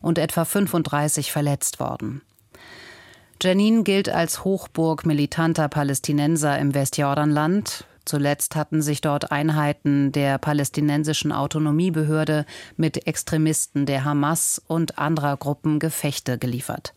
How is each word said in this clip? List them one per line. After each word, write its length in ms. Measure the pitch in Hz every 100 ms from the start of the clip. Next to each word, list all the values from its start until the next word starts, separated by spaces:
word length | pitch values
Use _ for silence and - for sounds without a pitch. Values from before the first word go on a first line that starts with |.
und 180 | 185 165
etwa 260 | 156 -
fünfunddreißig 840 | 160 202 202 175 156 147 151 147 143
verletzt 480 | 156 147 143 - -
worden. 440 | 127 - - 139 _ _ _ - - - - - - - _ _
Jenin 420 | 185 185 214 226
gilt 260 | 196 196 202
als 340 | - 165 -
Hochburg 640 | 190 190 - - 165 156 165
militanter 600 | 147 143 - 165 165 147
Palästinenser 920 | 151 143 139 - 147 147 165 147 139
im 160 | 143
Westjordanland. 1120 | 139 135 - 143 139 147 147 156 196 208 - - _
Zuletzt 500 | - 147 143 143 -
hatten 280 | 156 151 156
sich 180 | 151 147
dort 320 | 156 143 -
Einheiten 800 | 143 156 151 147 147 147 143 139
der 240 | 143 139 135
palästinensischen 960 | - 147 139 - 147 147 151 151 151
Autonomiebehörde 1120 | 139 143 156 151 151 185 160 151 156 156 151 147 - - -
mit 300 | 160 - -
Extremisten 800 | - - 160 156 156 - 143 143
der 180 | 135
Hamas 560 | 139 147 143 160 - - _
und 320 | 160 165 -
anderer 400 | 151 160 143 139
Gruppen 400 | 143 147 156 151
Gefechte 580 | 160 - 147 - - 123
geliefert. 560 | 127 123 - - -